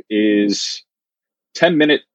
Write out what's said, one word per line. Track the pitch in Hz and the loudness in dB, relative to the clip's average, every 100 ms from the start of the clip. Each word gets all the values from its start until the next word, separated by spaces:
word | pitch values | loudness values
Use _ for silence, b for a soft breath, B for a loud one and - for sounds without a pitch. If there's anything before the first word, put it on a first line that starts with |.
| - | -6
is | 107 107 104 104 98 - - - _ _ _ _ _ _ | -2 0 2 0 -2 -8 -12 -18 _ _ _ _ _ _
ten | - 170 160 | -2 0 2
minute | 151 147 - | 2 0 -2